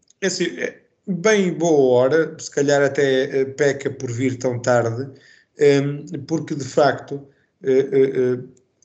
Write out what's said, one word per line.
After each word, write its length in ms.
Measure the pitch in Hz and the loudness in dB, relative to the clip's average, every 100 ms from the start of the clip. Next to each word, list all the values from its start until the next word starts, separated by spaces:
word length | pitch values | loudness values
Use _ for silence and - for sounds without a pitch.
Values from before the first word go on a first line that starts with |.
| _ _ | _ _
é 60 | 190 | -4
assim, 180 | - 175 - | -2 -4 -4
é 180 | - - _ _ - | -8 -10 _ _ -8
bem 480 | 170 214 208 185 | -2 2 2 0
boa 480 | 151 170 147 127 123 | 0 2 4 4 4
hora, 340 | 131 160 156 - | 4 2 -2 -6
se 120 | - | -10
calhar 320 | 147 143 143 | -2 2 2
até, 580 | 139 139 135 131 - 135 | 2 2 2 2 0 -2
eh, 40 | 131 | -4
peca 420 | - 143 135 131 | 0 0 0 -6
por 240 | 120 123 | -8 -8
vir 240 | 117 131 113 | -2 -2 -2
tão 220 | 131 120 | -4 -2
tarde, 480 | 127 120 113 113 139 - _ _ _ - | 2 2 2 -4 -8 -14 _ _ _ 2
ehm, 460 | 143 139 143 143 147 151 135 | 4 4 0 -6 -10 -12 -6
porque, 280 | 160 156 | -6 -6
de 100 | 147 | -8
facto, 600 | 123 - 139 131 - 143 - _ _ _ | -2 2 2 0 -8 -12 -14 _ _ _
eh, 240 | 135 131 135 | 0 0 2
eh, 220 | 135 135 | 2 2
eh, 240 | 131 123 123 - _ _ _ | 2 -2 -2 -8 _ _ _